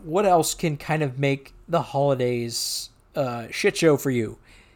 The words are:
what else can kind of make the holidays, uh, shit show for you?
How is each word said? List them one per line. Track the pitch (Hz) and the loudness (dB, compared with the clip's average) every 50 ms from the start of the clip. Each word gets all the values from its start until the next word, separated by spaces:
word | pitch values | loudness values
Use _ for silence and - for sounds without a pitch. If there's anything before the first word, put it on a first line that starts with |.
| - | -10
what | 160 156 190 214 | -2 0 2 4
else | 196 180 165 143 - - | 6 4 4 4 2 -2
can | - - 165 151 | -2 -2 -4 -4
kind | 143 - - 156 156 151 | -4 -4 -4 -2 0 0
of | 135 123 135 | -2 -2 0
make | 139 139 139 135 - - - - - | 0 0 0 -2 -6 -16 -20 -20 -8
the | - 165 165 | -2 -2 -2
holidays, | 131 - - 139 143 143 139 123 123 123 123 120 117 117 113 - - - - - - - _ _ _ _ _ | -2 -2 -2 0 2 2 2 2 0 0 0 -2 -4 -4 -6 -6 -6 -6 -6 -8 -10 -12 _ _ _ _ _
uh, | 160 139 127 117 117 110 - | -4 -4 -4 -4 -8 -10 -10
shit | - - - 208 - | -8 0 0 0 2
show | - 170 160 147 | 4 4 4 4
for | 131 - 139 | 4 2 -2
you? | 127 120 110 104 - - _ - - - - _ _ | -2 0 -2 -4 -6 -14 _ -20 -20 -20 -20 _ _